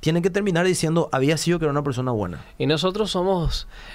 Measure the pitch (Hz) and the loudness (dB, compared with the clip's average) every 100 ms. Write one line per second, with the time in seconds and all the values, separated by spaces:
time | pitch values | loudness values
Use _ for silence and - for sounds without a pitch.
0 | - 170 175 190 202 165 185 180 160 165 | 0 2 2 0 0 2 2 2 2 2
1 | 160 135 135 156 - 170 160 143 147 120 | 0 2 2 2 0 0 0 0 -2 -2
2 | 127 113 92 87 - - 127 151 185 196 | -2 -2 -2 -6 -12 -4 0 0 0 0
3 | 214 190 185 185 151 - - - - | -2 0 0 0 0 -2 -6 -14 -18